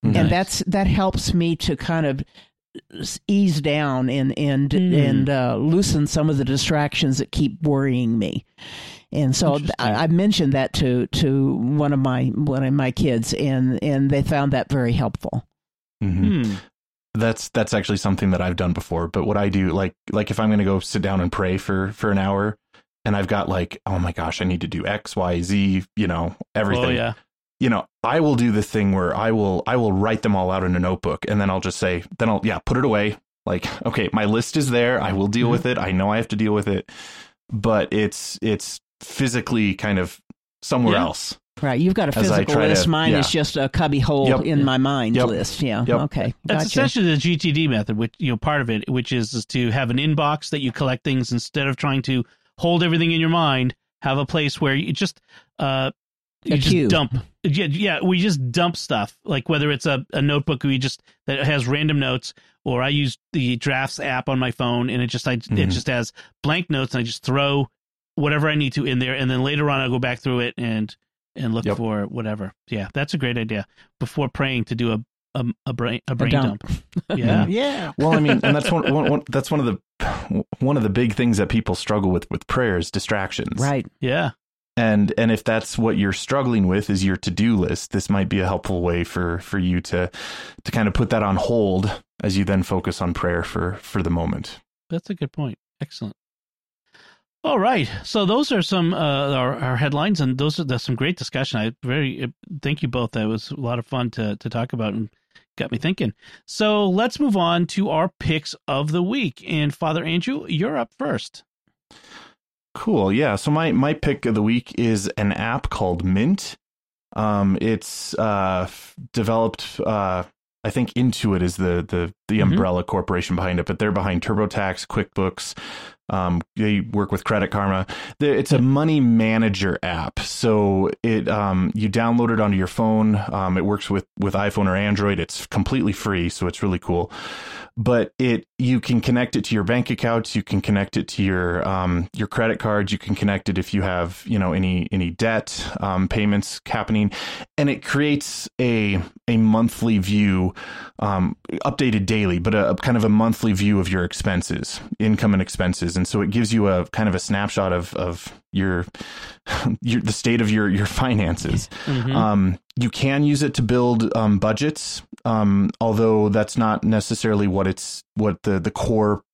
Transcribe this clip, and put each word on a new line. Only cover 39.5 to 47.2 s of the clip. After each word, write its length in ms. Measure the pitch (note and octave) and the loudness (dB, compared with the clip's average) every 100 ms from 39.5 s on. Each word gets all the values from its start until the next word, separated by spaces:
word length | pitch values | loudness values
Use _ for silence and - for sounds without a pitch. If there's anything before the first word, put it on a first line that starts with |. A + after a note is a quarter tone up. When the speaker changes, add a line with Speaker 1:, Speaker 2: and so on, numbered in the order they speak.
| B2 G#2 F#2+ | 2 2 0
Speaker 1:
kind 240 | G#2 G2 | 0 0
of 200 | F2+ - _ - _ _ | -2 -6 _ -20 _ _
somewhere 340 | - C3 B2 - | -4 0 4 4
Speaker 3:
Yeah. 60 | |
Speaker 1:
else. 360 | F2 D2+ - - _ - | 2 -4 -10 -12 _ -6
Speaker 2:
Right. 180 | C#3+ B2+ | -2 2
You've 140 | F3 | 2
got 160 | F#3+ E3+ | 2 0
a 60 | A#2+ | 2
Speaker 1:
As 100 | G#2 | 2
I 60 | G#2 | 2
Speaker 2:
physical 140 | G2 - | 2 2
Speaker 1:
try 80 | |
to, 60 | G#2 | 4
Speaker 2:
list. 180 | G2+ F2+ | 4 2
Mine 260 | - - | 2 2
is 200 | - C#3 | 2 2
Speaker 1:
yeah. 60 | D#3+ | 0
Speaker 2:
just 140 | D3 D3+ | 0 0
a 140 | C3+ | -2
cubby 300 | - D#3 C#3+ | 2 2 2
hole 280 | C3 C#3+ C3+ | 2 2 4
Speaker 1:
Yep. 140 | C3 | 2
Speaker 2:
in 240 | - D3+ C#3 | 2 2 2
my 120 | C3 | 2
mind 380 | C3 C#3 A2+ A#2 | 2 2 2 2
Speaker 1:
Yep. 120 | B2 | 2
Speaker 2:
list. 340 | G#2 G2 - | 0 -4 -2
Yeah. 240 | C#3 G#2+ A#2+ | -2 0 2
Speaker 1:
Yep. 120 | A#2+ | 2
Speaker 2:
Okay. 320 | D3 - A2 - | 0 -2 -4 -4
Speaker 3:
That's 220 | D#3+ D#3 D#3+ | -2 0 0
Speaker 2:
Gotcha. 20 | B3+ | 2
Speaker 3:
essentially 240 | C4+ B3 F3+ | 2 2 2
the 120 | |
G 200 | D3+ | 2